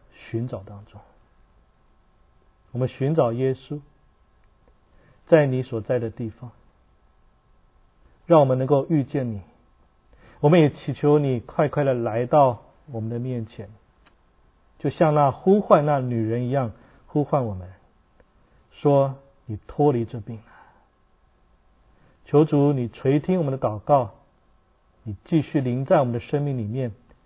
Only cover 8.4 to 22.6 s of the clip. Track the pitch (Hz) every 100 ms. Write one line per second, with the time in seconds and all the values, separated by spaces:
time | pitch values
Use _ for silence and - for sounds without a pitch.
8.4 | 135 127 131 139 143 156 131 143 120 101
9.4 | - _ _ _ _ _ _ _ - -
10.4 | 147 175 147 - - 127 147 151 143 120
11.4 | - - 151 147 139 127 117 113 123 156
12.4 | 135 113 - _ - 117 113 117 127 123
13.4 | 110 - - - _ _ _ _ _ _
14.4 | _ _ _ _ 143 - 160 151 139 -
15.4 | 190 208 - 165 151 139 127 117 110 120
16.4 | 123 135 117 - _ _ - 151 139 147
17.4 | 117 92 90 - _ _ _ _ _ _
18.4 | _ _ _ - 147 139 135 131 _ _
19.4 | - 107 - - 147 123 110 120 113 110
20.4 | - - - _ _ _ _ _ _ _
21.4 | _ _ _ _ _ _ _ _ - 147
22.4 | 160 147